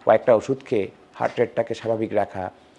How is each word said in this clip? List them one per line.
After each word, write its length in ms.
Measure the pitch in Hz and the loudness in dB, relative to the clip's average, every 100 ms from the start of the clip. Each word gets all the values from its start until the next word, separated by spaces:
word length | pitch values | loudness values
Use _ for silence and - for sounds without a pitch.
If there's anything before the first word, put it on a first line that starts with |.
| - | 2
কয়েকটা 300 | 110 - 110 | 4 6 2
ওষুধ 300 | - 135 - | 2 -6 -2
খেয়ে 260 | 117 95 - - | -2 -2 -8 -20
হার্ট 260 | - 117 - | -6 -4 0
রেটটাকে 340 | 117 - 117 | -2 -2 -4
স্বাভাবিক 400 | 113 110 113 107 | -6 -4 -2 -2
রাখা, 380 | 101 98 98 92 - - | -2 -2 -4 -10 -10 -20